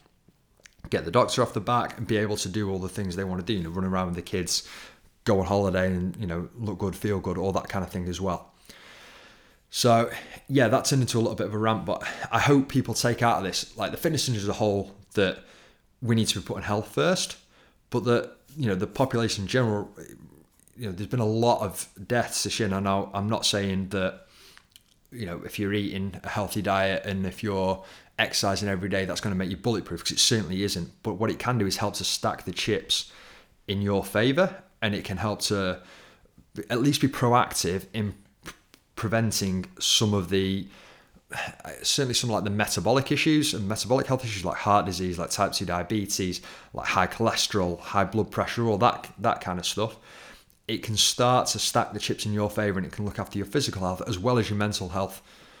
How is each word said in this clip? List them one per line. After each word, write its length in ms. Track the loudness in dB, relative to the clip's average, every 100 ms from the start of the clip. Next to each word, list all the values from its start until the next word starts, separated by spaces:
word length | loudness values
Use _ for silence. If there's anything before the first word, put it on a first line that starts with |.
| _ _ _ _ _ _ -20 _ -4
get 140 | -2
the 80 | 2
doctor 300 | 2 4 2
off 120 | 0
the 60 | 0
back 380 | 0 0 0 -4
and 100 | 0
be 80 | 0
able 220 | 0 -2
to 100 | -2
do 220 | -2 -2
all 100 | -2
the 80 | -4
things 300 | -4 -4 -4
they 80 | -4
wanna 180 | -4
do, 100 | -2
you 100 | -2
know, 60 | -2
run 140 | -2
around 240 | 0 0 0
with 80 | -4
the 60 |
kids, 440 | -4 -4 -2 -2 -4 -14 -18 -20 _ _ 0
go 160 | 2
on 40 | 4
holiday 420 | 2 4 2 2
and, 280 | 0 -2 -4
you 120 | -4
know, 200 | -4 -6 -6
look 240 | -6 -2
good, 160 | -4 -2
feel 240 | -2 -2
good, 180 | -2 -2
all 140 | 0
that 160 | -2 -2
kind 160 | -4
of 80 | -4
thing 160 | -4 -6
as 140 | -4
well. 320 | -4 -4 -8 _ -20 -20 -20 -20 -20 -20 -20 -20 -20 _ _
So, 400 | 0 6 6 4 -2 -12 -16 0
yeah, 220 | 4 6
that 160 | 4 4
turned 160 | 2
into 160 | 2 2
a 20 |
little 160 | 0 0
bit 120 | -2
of 60 |
a 40 | 0
rant, 280 | 2 0 0
but 160 | -4 -4 -8 -2
I 80 | 2
hope 300 | 6 6 4
people 240 | 0 0
take 280 | 0 0 2
out 180 | 2 2
of 40 |
this, 320 | 0 -2 -6 -4
like, 160 | -4
the 60 | -2
fitness 320 | 0 0 0
industry 200 | 0 -2
as 60 | 2
a 40 |
whole, 360 | 2 2 -2 -8 -6 0
that 240 | 2 0 -10 -20 -20 _ _ _
we 120 | 2
need 140 | 4 4
to 120 | 0
be 60 | -4
putting 180 | -6
health 260 | -2 -2 -2
first, 480 | 0 2 2 -2 -8 _ _ _ _ _
but 160 | 0 4
that, 320 | 2 2 -8 -14 -2
you 120 | 0
know, 80 | 2
the 120 | 0
population 560 | 0 0 2 0 -2
in 40 | 0
general, 420 | 2 2 0 -4 -12 -18 -18 -20 -20 _ _ _ -10
you 80 | -8
know, 60 |
there's 180 | -6 -2
been 100 | 0
a 60 | 2
lot 360 | 4 4 4
of 280 | 0 -4 -10 -12 -2
deaths 360 | 0 0 -2
this 160 | -2 0
year. 100 | 0
Now, 400 | 0 2 0 0
I'm 140 | -2 0
not 180 | 0 0
saying 440 | 0 0 -2 -2
that, 380 | -2 -2 -4 -14 -20 -20 -20 _ -20 _ _ _
you 140 | -10 -8
know, 160 | -8
if 140 | -8 -4
you're 160 | -2
eating 460 | -2 -2 -4 -6 -6
a 60 | -6
healthy 320 | -4 -4 -2
diet 420 | 0 2 2 0
and 220 | -2 -2 -4
if 160 | -4
you're 420 | -2 0 0 -2 -6 -20 -8 -2
exercising 500 | 0 0 0 0 -2
every 180 | -2 -2
day, 160 | -2
that's 160 | -2 -2
gonna 160 | -2 -2
make 140 | -2
you 80 | -2
bulletproof, 460 | -2 -2 -4 -6
'cause 80 | -2
it 80 | 2
certainly 440 | 4 2 0 -2
isn't. 280 | -2 -2 -6 -8
But 120 | -6 -2
what 140 | -2
it 100 | 0
can 180 | 0 0
do 80 | 0
is 120 | 0
help 180 | -2 -2
to 100 | -4
stack 400 | -2 -2 -4 -6
the 80 |
chips 580 | -4 0 0 0 -2 -4 -12 -20 -20 -20 _ -4
in 140 | -2
your 220 | 2 0
favor, 600 | 2 2 4 4 2 -2 -16 _
and 120 | -2
it 100 | -2
can 140 | -4 -4
help 240 | -2 -2
to 400 | 0 0 0 -4 -8 -20 -20 -20 _ -20 _ -12 -4
at 100 | 2
least 220 | 2 4
be 60 | 2
proactive 800 | 2 4 4 4 0 0 -2 -4
in 200 | -4 -4 -6 -16 _ -20
p-, 60 | -20 _ _ _ -6
preventing 720 | 0 2 2 2 0 -2 -4 -4
some 340 | 0 4 4
of 160 | 4 2
the, 380 | 2 2 0 -4 -14 -20 -20 _ -20 _ -10 -8 -10 -14 -6
certainly 320 | -2 0 0
some, 160 | 0 0
like, 140 | 0
the 80 | 0
metabolic 600 | 0 0 2 4 4 4
issues 440 | 2 4 4 4 0
and 120 | -2
metabolic 380 | -4 2 2 2
health 180 | -2
issues 220 | -2 -4 -2
like 120 | 0
heart 280 | 4 4 4
disease, 320 | 0 -2 -2
like 140 | -4
type 200 | 0 0
two 120 | 0 -2
diabetes, 760 | -2 -2 -2 -2 -2 -2 -4 -10 -18 -12
like 120 | -6 0
high 220 | 2 2
cholesterol, 720 | 2 0 2 0 0 0 -2
high 260 | -2 0 2
blood 240 | 0 0
pressure, 360 | -2 -2 0 0
all 100 | 4
that, 340 | 2 2 -6 -4
that 240 | -2 0
kind 160 | -2 -4
of 80 | -4
stuff. 320 | -2 -4 -6 -20 -20 -20 -20 -20 _ -8
It 160 | -6
can 140 | -2 0
start 500 | 2 4 4 4 2
to 120 | 0
stack 340 | 0 2 0
the 60 | -2
chips 260 | -4 -2 -2
in 80 |
your 160 | 0 0
favor, 280 | 0 0 0
and 80 | -4
it 60 |
can 140 | -6 -6
look 140 | -6
after 180 | -6 -6
your 100 | -2
physical 340 | -2 -2 -2
health 200 | -4 -4 -4
as 100 | -2
well 180 | 2 2
as 120 | 2
your 80 | 0
mental 320 | 0 -2 -4
health 320 | -4 -4 -6 -18 -20 -20 -20